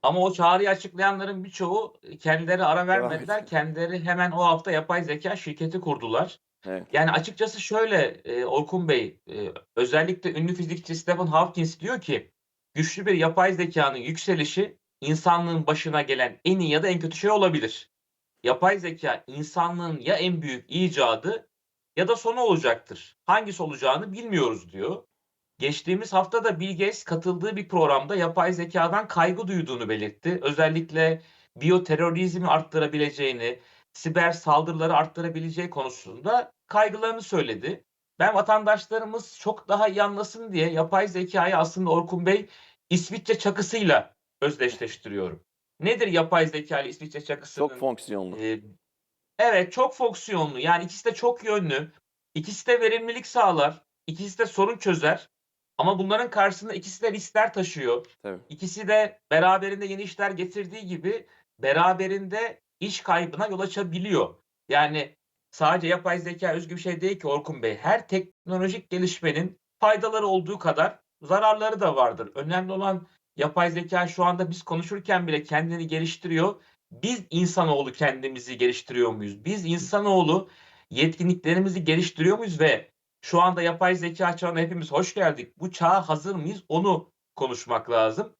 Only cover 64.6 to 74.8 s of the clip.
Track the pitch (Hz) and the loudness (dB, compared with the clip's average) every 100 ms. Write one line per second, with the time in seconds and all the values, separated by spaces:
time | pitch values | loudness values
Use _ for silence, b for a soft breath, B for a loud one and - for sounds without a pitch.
64.6 | - 139 147 151 143 _ _ _ _ - | 0 2 2 0 -6 _ _ _ _ 0
65.6 | 156 175 165 180 180 175 175 170 185 165 | 2 2 2 0 0 -4 -6 -4 -2 -2
66.6 | 165 175 185 170 185 196 147 143 - 127 | -6 -8 -6 -4 -4 -2 -2 -2 -4 -4
67.6 | 113 104 156 226 - 190 180 _ - 185 | -4 -2 0 0 0 -4 -4 _ -6 -2
68.6 | 190 185 - 180 180 - 165 147 180 - | -2 -4 -6 -2 -2 0 -2 -2 -4 -8
69.6 | _ _ 214 214 220 220 208 190 165 202 | _ _ 4 4 0 0 0 0 -2 -4
70.6 | 165 147 165 - _ _ 156 190 220 214 | -2 2 0 -2 _ _ 0 4 4 4
71.6 | 214 214 190 135 120 113 104 135 147 185 | 0 0 0 4 2 2 -8 -8 -4 -4
72.6 | 185 190 196 185 180 B _ - 147 165 | -2 -4 -2 -4 -8 B _ -4 -2 2
73.6 | 175 165 170 185 175 175 180 180 170 175 | 0 0 -2 -2 -2 2 2 2 -2 -4
74.6 | - 165 | -6 -6